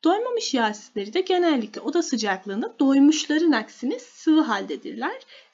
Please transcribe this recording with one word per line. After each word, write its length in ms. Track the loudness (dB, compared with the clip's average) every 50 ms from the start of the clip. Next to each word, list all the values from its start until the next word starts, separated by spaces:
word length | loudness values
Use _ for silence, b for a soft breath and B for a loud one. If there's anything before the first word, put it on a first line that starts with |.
| 2
Doymamış 500 | 0 0 0 -2 -4 -4 -4 -4 -2 -2
yağ 120 | 0 -2
asitleri 480 | -2 -2 -6 -16 -12 _ -8 -8 -4 -4
de 80 | -4
genellikle 600 | -2 0 0 2 2 2 2 0 -2 -6 -10 -10
oda 220 | -10 -4 -2 -2 -2
sıcaklığında 760 | -2 -2 -2 -2 -2 -4 -4 -6 -8 -6 -6 -6 -8 -2 _
doymuşların 720 | 2 4 6 6 6 6 6 4 0 -2 -2 0 2 2
aksine 480 | 2 2 -2 -6 -14 -10 -6 -6 -6 -6
sıvı 420 | -10 -16 _ -6 0 2 4 4
haldedirler 800 | 4 2 -2 -4 -4 -8 -10 -10 -10 -12 -10 -8 -8 -8 -8 -10 -16 B B B B B